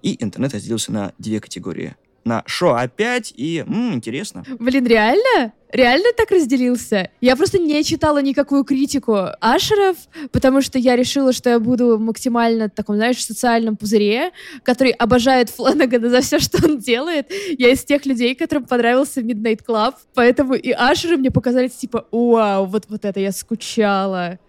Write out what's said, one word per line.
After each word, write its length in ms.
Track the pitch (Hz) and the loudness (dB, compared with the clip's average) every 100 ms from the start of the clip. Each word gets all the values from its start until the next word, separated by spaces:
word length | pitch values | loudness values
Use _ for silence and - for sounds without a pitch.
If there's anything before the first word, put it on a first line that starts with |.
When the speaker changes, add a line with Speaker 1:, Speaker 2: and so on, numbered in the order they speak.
Speaker 1:
и 180 | - - | -6 -4
интернет 300 | 220 - 247 | -8 -4 -6
разделился 380 | 107 95 113 - | -6 -6 -6 -4
на 220 | 110 98 - | -6 -6 -10
две 220 | 110 107 | -6 -6
категории. 560 | - - 90 82 82 - _ _ - | -6 -14 -10 -10 -12 -14 _ _ -4
На 160 | 113 - | -4 -4
«Шо 300 | - 175 120 | -2 0 0
опять?» 580 | 123 - 220 247 220 - | -2 -4 -4 -4 -8 -10
и 300 | 143 165 - | -6 -6 -4
«М, 280 | 180 240 143 | -4 -4 -4
интересно». 500 | 110 127 214 - - 262 | -6 -10 -10 -14 -14 -6
Speaker 2:
Блин, 300 | 233 262 247 | -2 0 2
реально? 640 | 226 214 320 523 440 233 _ _ | 2 4 2 2 0 0 _ _
Реально 320 | - 247 262 440 466 | 2 2 4 2 0
так 160 | 440 | 2
разделился? 800 | 381 269 254 247 247 - 208 180 _ | 2 2 0 0 -2 -2 -4 -4 _
Я 160 | 240 254 | 2 2
просто 220 | 359 392 | 2 0
не 260 | 330 294 | 0 0
читала 380 | 311 320 311 294 | 0 0 0 2
никакую 420 | 277 277 285 277 | 0 -2 0 0
критику 540 | 269 262 285 277 - 208 185 - | 0 0 0 -2 0 -2 -2 -2
Ашеров, 560 | 220 294 - 415 392 359 - - 285 | 2 2 2 2 2 0 -8 -14 -6
потому 300 | - 262 269 | 0 2 2
что 180 | 262 262 | 0 0
я 160 | 247 247 | 2 2
решила, 380 | 247 277 262 | 2 2 0
что 160 | 247 247 | 0 2
я 100 | 233 | 0
буду 400 | 226 247 240 220 | 2 2 2 2
максимально 680 | 220 220 262 233 233 226 214 | 0 -4 -2 0 0 0 -2
в 20 | |
таком, 260 | - 208 208 | -6 -4 0
знаешь, 260 | 226 254 - | 0 -2 -4
социальном 500 | 214 247 233 226 214 | -4 0 0 0 -4
пузыре, 560 | 208 214 208 226 349 - - 285 | 0 2 2 0 -4 -8 -20 -8
который 280 | - 247 262 | -2 2 2
обожает 560 | - 233 247 240 262 240 | 2 2 4 4 4 2
Фланагана 580 | - 254 302 269 240 233 | 0 0 2 2 2 2
за 120 | 247 | 2
все, 180 | 262 302 | 2 0
что 260 | - 359 320 | 0 2 2
он 120 | 294 | 0
делает. 520 | 208 233 311 320 - 392 403 294 | 0 -2 0 -4 -4 -8 -6 2
Я 140 | 247 | 4
из 120 | 269 | 4
тех 220 | - 285 277 | 2 -2 0
людей, 300 | 247 240 262 | -2 -2 -2
которым 320 | 330 302 240 | -4 -4 -2
понравился 520 | 247 233 247 277 - | 0 2 2 0 -4
Midnight 400 | 226 220 226 220 - | -4 -4 -2 -4 -2
Club, 280 | 226 220 - _ | -2 -2 -4 _
поэтому 400 | - 240 240 269 | 2 4 4 2
и 180 | 254 - | 0 -2
Ашеры 460 | - 247 339 339 330 | 0 2 2 0 0
мне 120 | 262 | 2
показались 440 | - 254 247 254 | 0 2 0 -2
типа: 320 | - - 226 - | -4 -8 -8 -4
«Вау, 580 | 226 240 226 214 196 190 | -2 2 2 2 0 -2
вот, 180 | 208 - | -4 -6
вот 160 | 214 | -8
это 160 | 208 196 | -6 -4
я 140 | 196 | -4
скучала». 1080 | 185 - 220 - - 208 196 196 185 175 180 | -6 -8 -10 -6 0 0 0 -2 -4 -6 -8